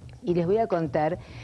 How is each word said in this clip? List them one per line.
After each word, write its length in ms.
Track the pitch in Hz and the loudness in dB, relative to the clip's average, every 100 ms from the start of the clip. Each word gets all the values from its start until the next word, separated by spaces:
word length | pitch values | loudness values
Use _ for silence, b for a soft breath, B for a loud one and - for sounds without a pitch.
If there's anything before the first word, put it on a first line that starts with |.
| - - | -18 -8
Y 100 | 240 | 0
les 120 | 175 170 | 2 4
voy 100 | 208 | 2
a 120 | 226 | 2
contar 500 | 175 160 156 151 180 B B | 0 0 2 0 -2 B B